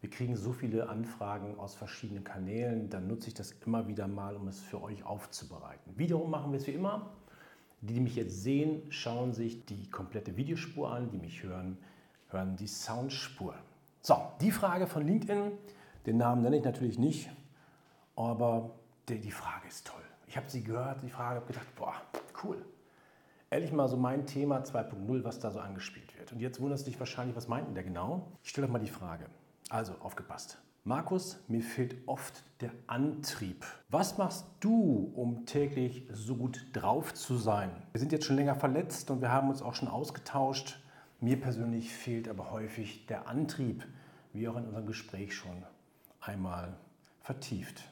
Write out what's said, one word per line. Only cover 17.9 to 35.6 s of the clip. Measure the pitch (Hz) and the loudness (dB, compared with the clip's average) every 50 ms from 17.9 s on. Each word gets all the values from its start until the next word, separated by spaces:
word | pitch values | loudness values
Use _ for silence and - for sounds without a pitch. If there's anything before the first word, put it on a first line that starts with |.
| _ _ _ _ _ | _ _ _ _ _
aber | - 117 117 117 110 123 120 113 113 113 117 - - - - _ _ _ - | -2 0 0 2 4 6 6 6 4 2 0 -8 -14 -20 -20 _ _ _ -4
die, | 120 107 | -4 -4
die | 104 104 | -4 -6
Frage | 98 - - - - - - | -8 -6 -6 -6 -6 -6 -10
ist | - - - - | -12 -14 -12 -12
toll. | - - - - - - - - | -12 -14 -14 -16 -18 -20 -20 -20
Ich | - - | -6 -6
habe | 131 - - | -6 -6 -4
sie | - 127 | -6 -4
gehört, | 107 110 113 120 127 135 135 131 | -2 -2 -2 0 0 -2 -4 -6
die | 135 123 | -8 -8
Frage, | - - 123 120 123 | -6 -4 -2 -2 -2
habe | 120 117 | -2 -4
gedacht, | - 123 120 - - - | -6 -8 -8 -8 -12 -8
boah, | - 135 - - - - - - - - - - - - | -6 -4 -4 -4 -6 -10 -8 -8 -8 -8 -8 -12 -8 -4
cool. | - - - - - - - - - _ - - - - - _ _ - _ - _ | -4 -4 -4 -8 -12 -18 -20 -20 -20 _ -20 -20 -20 -20 -20 _ _ -20 _ -6 _
Ehrlich | - 139 170 147 | 0 2 2 2
mal | 151 147 139 | 4 4 4
so | 127 120 | 4 4
mein | 123 127 123 131 143 139 | 4 4 4 2 0 -2
Thema | 139 - 139 143 143 139 131 131 | -2 0 0 2 4 2 2 0
zwei | - - 120 110 | 0 -2 -2 -2
Punkt | - - 98 98 | -2 -6 -6 -2
null, | 107 127 127 - | 0 0 2 0
was | 117 - - | -2 -6 -4
da | - 107 | -4 -4
so | 98 104 | -4 -4
angespielt | - 101 95 95 - - - - - - - - | -6 -6 -8 -8 -8 -10 -12 -14 -18 -18 -18 -16
wird. | - - | -16 -12
Und | 120 113 | -6 -4
jetzt | 117 127 123 - | -4 -4 -2 -2
wunderst | 127 143 143 139 139 | -2 0 0 0 -2
du | 135 | -4
dich | 123 - | -6 -6
wahrscheinlich, | 127 123 - - 123 123 117 | -6 -6 -4 -4 -4 -2 -4
was | 117 - | -4 -2
meint | - 113 123 - - | -2 -2 -2 -2 -4
denn | 90 | -4
der | 92 92 | -6 -4
genau? | 92 90 85 90 113 160 185 175 - - - _ | -4 -4 -2 -2 -2 -2 -2 -4 -8 -16 -14 _
Ich | - | -6
stelle | - - 139 | -2 0 2
doch | 123 120 | 2 2
mal | |
die | 117 107 | 0 0
Frage. | 101 - - 95 85 85 82 87 - - - - _ _ _ _ - | -2 -6 -8 -8 -8 -8 -8 -10 -12 -16 -20 -20 _ _ _ _ -2
Also, | - 113 110 95 - | -2 -2 -2 -2 -6
aufgepasst. | - - - - - - - 76 - - - - - - _ _ _ _ | -8 -8 -8 -8 -8 -10 -10 -10 -12 -10 -12 -14 -18 -20 _ _ _ _
„Markus, | 104 123 143 165 - 190 185 185 - - - - | 0 0 0 0 0 0 0 0 -2 -10 -12 -4
mir | - 117 113 113 | 0 0 0 0
fehlt | - - - 127 127 - - - | 0 0 0 0 0 -2 -8 -4
oft | - 135 135 - - - - - - - _ | -4 -4 -4 -4 -10 -12 -14 -20 -20 -10 _
der | 120 117 - - - | -6 -6 -6 -10 -6
Antrieb. | - 117 123 139 151 139 147 143 - - - 107 92 90 - - - - - - _ | -4 2 2 2 2 2 0 -4 -4 -4 -2 -4 -4 -4 -6 -10 -12 -14 -14 -6 _
Was | - 156 190 190 - - | 4 4 4 4 2 2
machst | 190 180 - - - - - - | 0 2 0 -4 -8 -10 -10 0
du, | - 214 226 226 208 170 131 104 95 - - | 4 6 8 8 8 8 6 6 4 0 -2
um | - 123 120 120 117 - | 0 0 0 0 -2 -4
täglich | - - 143 | 0 2 2